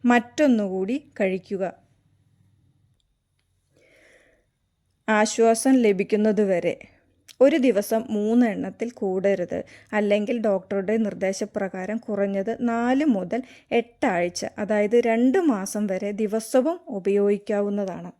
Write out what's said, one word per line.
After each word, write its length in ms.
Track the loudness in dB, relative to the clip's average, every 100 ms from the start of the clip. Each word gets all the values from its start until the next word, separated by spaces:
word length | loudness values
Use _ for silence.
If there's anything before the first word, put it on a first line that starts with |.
മറ്റൊന്നുകൂടി 920 | 4 2 0 0 2 2 0 -4 -4 -6 -8 -4
കഴിക്കുക. 520 | -4 -4 -6 -6 -6 -8 _ _ _ _ _ _ _ _ _ _ _ _ _ _ _ _ _ _ _ _ _ _ _ _ _ _ _ _ _ _ _ _ 0
ആശ്വാസം 680 | 2 2 4 4 4 4
ലഭിക്കുന്നതുവരെ 1040 | 4 4 2 0 2 2 2 2 0 -2 -6 -14 _ _ _ -20 4
ഒരു 160 | 4 6
ദിവസം 480 | 2 2 0 -4 -2
മൂന്ന് 360 | -4 0 2 2
എണ്ണത്തിൽ 440 | 0 -8 -8 -10
കൂടരുത്. 760 | -6 -4 0 0 0 -2 -6 -8 -18 _
അല്ലെങ്കിൽ 460 | -2 2 0 0 -2
ഡോക്ടറുടെ 580 | 0 -2 -2 -6 -2 -2
നിർദ്ദേശപ്രകാരം 1000 | -2 -2 -4 -4 -6 -6 -6 -8 -8 -8
കുറഞ്ഞത് 600 | -6 -4 -2 -2 -4 -4
നാല് 440 | -4 -2 0 0
മുതൽ 380 | 2 0 -2 -6 -8 -20 _
എട്ട് 360 | -2 -2 _ -2
ആഴ്ച, 400 | 0 -2 -4 -10 -8
അതായത് 380 | -2 0 2 2
രണ്ട് 420 | 2 2 2 4
മാസം 480 | 2 0 -4 -4 -4
വരെ 260 | -4 -6
ദിവസവും 680 | -4 -2 -4 0 0 0 -4 -8
ഉപയോഗിക്കാവുന്നതാണ്. 1200 | -6 0 2 2 0 -2 -4 -2 -4 -6 -8 -14